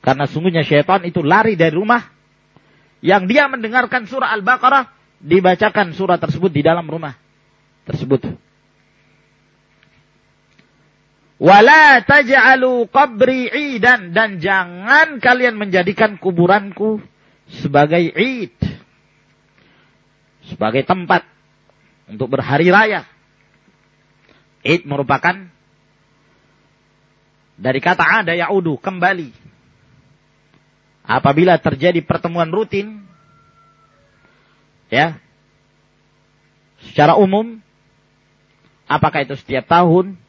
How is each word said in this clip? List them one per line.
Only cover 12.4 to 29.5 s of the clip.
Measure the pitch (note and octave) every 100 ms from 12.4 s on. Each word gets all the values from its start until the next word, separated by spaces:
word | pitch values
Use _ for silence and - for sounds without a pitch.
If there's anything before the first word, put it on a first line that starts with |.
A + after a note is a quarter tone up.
| A#3 C4 B3+ B3 A#3
qabri | C#4 C#4 G#3+ B3+ C4 B3 C4 D4 A#3+
idan," | A#3+ B3 F3 F3+
dan | A3 F#3
jangan | F3 F#3+ F3 F3+ G#3+ C#4+ D#4+ C4+
kalian | A#3+ B3 B3 A3
menjadikan | G3+ F#3 F3 G3 G#3+ G3+
kuburanku | F#3+ E3+ F3 G#3 G3+ - G#3+ G#3+ - _ _ _ _ -
sebagai | C3+ C#3+ D3+ E3+ E3+ D#3+
id, | A#3+ B3+ F3+ _ - - _ _ _ _ _ _ _ _ _ _ _ _ _ _ _ _ -
sebagai | - G#2+ B2 -
tempat | F#3 E3+ F3 - _ _ _ _ _ _ _ _
untuk | G#2+ B2+
berhari | C3 - C#3+ F3
raya. | G3 A3 F#3 - _ _ _ _ _ _ _ _ _ _ _ _ _ _ _
Id | - E3+ C#3+
merupakan | C#3+ C3+ C#3+ E3+ F#3+ F3+ _ _ _ _ _ _ _ _ _ _ _ _ _ _ _ _ _ _ _ _ _
dari | A2 C3
kata | F3 F3+ E3 G#3+
ada | E3+
ya'udu, | F3 E3+ G3 E3 C#3
kembali. | F#3 F#3 F3+ F#3 C#3 _ -